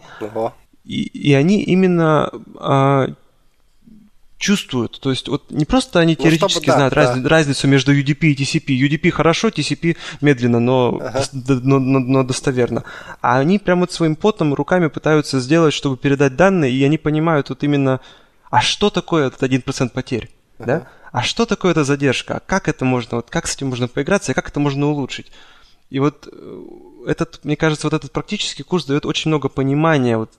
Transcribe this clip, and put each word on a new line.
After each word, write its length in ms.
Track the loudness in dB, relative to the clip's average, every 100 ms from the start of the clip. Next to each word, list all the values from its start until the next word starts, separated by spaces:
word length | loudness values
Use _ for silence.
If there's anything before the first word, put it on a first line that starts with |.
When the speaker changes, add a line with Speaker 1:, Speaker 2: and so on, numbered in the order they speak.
| -14 -14
Speaker 1:
Ого. 340 | -10 -6 -6 -8 _ _
Speaker 2:
И, 180 | -10 -8
и 320 | -8 -4 2
они 280 | 4 4 2
именно, 680 | 2 2 2 2 2 2 0 -6 -18 -12
а, 520 | -2 2 2 2 -2 -6 _ _ _ _ _ _ _ -20 -20 _ -20 -8
чувствуют. 600 | -2 0 -2 -4 -6 -4
То 100 | -4
есть 180 | -4 -4
вот 220 | -6 -6
не 140 | -6
просто 340 | 0 0 2 2
они 140 | 2
Speaker 1:
Ну, 40 | 2
чтобы, 140 | 2
Speaker 2:
теоретически 360 | 2 2 0 2
Speaker 1:
да, 80 |
Speaker 2:
знают 200 | 2 2
Speaker 1:
да. 60 | 4
Speaker 2:
разни-, 260 | 2 2 2
разницу 420 | 2 2 0 2
между 240 | 4 4
U 120 | 2
D 100 | 2
P 120 | 0 2
и 80 |
T 100 | 2
C 140 | 0 -2
P. 160 | -2
U 140 | 0 2
D 80 | 2
P 120 | 0
хорошо, 380 | 2 0 2 -2
T 120 | -2
C 140 | -4 -4
P 200 | -2 -4 -8 -2
медленно, 400 | 2 2 2 2
но 380 | 4 2 2 0
Speaker 1:
Ага. 200 | -4 -6
Speaker 2:
дос-, 100 | -6
д-, 280 | -6 -2 0
но, 160 | 2 2
но, 220 | 4 0
но 220 | 2 0
достоверно. 640 | 0 -2 -2 0 0 -2 -8 -16 -18 -6
А 160 | 0 2
они 200 | 2 0
прямо 240 | 2 0
вот 100 | 0
своим 220 | 0 -2
потом, 380 | 0 -2 0 0
руками 360 | 0 0 0 0
пытаются 520 | -2 0 2 2 -2
сделать, 320 | 2 2 2
чтобы 240 | 2 -2 -2
передать 400 | 0 2 2 4
данные, 340 | 2 4 2
и 140 | 2
они 140 | 2 2
понимают 500 | 0 0 2 0 -2
вот 160 | -4
именно, 360 | 0 2 2 0 -4 -20 _ _ -2
а 100 | 0
что 300 | 0 0 -2
такое 380 | -2 -2 0 0
этот 140 | -2
один 200 | 0 0
процент 320 | -2 -4 -4
потерь, 360 | -4 -6 -8 -8 _ _ -10
да? 160 | -4
Speaker 1:
Ага. 140 | -4 -4 -18 -8
Speaker 2:
А 100 | -6
что 240 | -4 -2 -2
такое 240 | 0 0
эта 140 | 0
задержка? 500 | 0 0 0 -2 -4
А 60 | -10
как 280 | -4 -4 -2
это 160 | -2
можно, 320 | -2 -2 -2 -8
вот 140 | -6
как 160 | -6 -6
с 100 | -6
этим 120 | -6
можно 200 | -4 -4
поиграться, 440 | -4 -2 -2 -2
и 20 |
как 160 | -4 -4
это 100 | -2
можно 260 | -2 0 -2
улучшить? 460 | -2 -6 -10 -16 -20 -20 -20 _ _ _
И 120 | -2
вот, 280 | -2 -2 -12
э, 320 | -20 -18 -18 -18 -20 -20 -14 -8
этот, 380 | -4 -6 -8
мне 120 | -6 -2
кажется, 300 | -2 -2 -4
вот 80 |
этот 160 | -4 -6
практический 540 | -8 -6 -6 -8 -10
курс 220 | -4 -4 -2
даёт 200 | -2 -2
очень 240 | -4 -2
много 180 | -2 -2
понимания 720 | -2 -2 0 2 2 2 0
вот 140 | -4